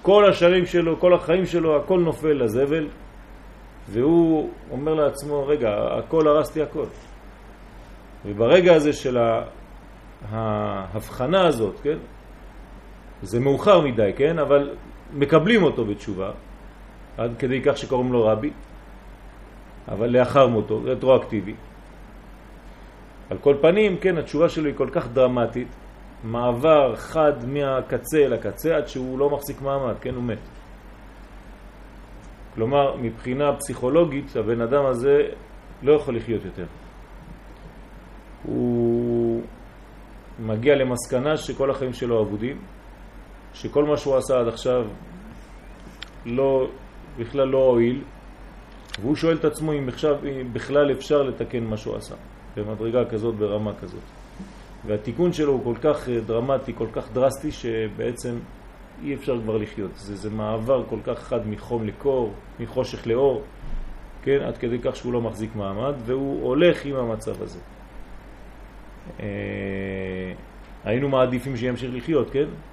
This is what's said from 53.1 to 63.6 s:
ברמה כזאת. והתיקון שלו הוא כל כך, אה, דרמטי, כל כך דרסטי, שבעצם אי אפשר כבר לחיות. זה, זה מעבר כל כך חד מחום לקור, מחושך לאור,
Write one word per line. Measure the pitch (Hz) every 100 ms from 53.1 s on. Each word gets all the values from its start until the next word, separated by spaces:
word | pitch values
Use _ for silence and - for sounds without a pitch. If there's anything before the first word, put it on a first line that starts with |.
| 110 117
ברמה | 107 104 104 107 95
כזאת. | 92 98 - - - - - - - -
והתיקון | 107 104 120 113 175
שלו | 151 147
הוא | 131
כל | 120 117
כך, | - - 127
אה, | 117
דרמטי, | 107 117 131 135 - 113
כל | 113
כך | 131 -
דרסטי, | 117 131 123 151
שבעצם | 147 120 110 110 101 117 120 123 120 - - - - - -
אי | 147
אפשר | 131 - 120
כבר | 110 107
לחיות. | 104 - 95
זה, | - 101
זה | 98 104
מעבר | 107 107 110 113 131 -
כל | 110
כך | 123 117
חד | - 120 104
מחום | 104 - 117 110
לקור, | 101 139 131 110 101 - -
מחושך | 117 127 120 - 117
לאור, | 117 139 117 - -